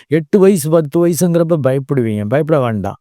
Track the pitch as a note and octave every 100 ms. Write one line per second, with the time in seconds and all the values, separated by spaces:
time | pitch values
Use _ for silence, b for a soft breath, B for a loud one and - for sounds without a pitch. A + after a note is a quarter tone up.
0 | B D#3 D#3 G#3 F#3+ G3 D3 E3 D3 E3+
1 | F3 D#3+ F3+ E3+ E3 E3 C3 C#3 C3+ C#3
2 | A2+ G#2 G#2 C#3 D#3 D3+ B2 G#2+ G2 -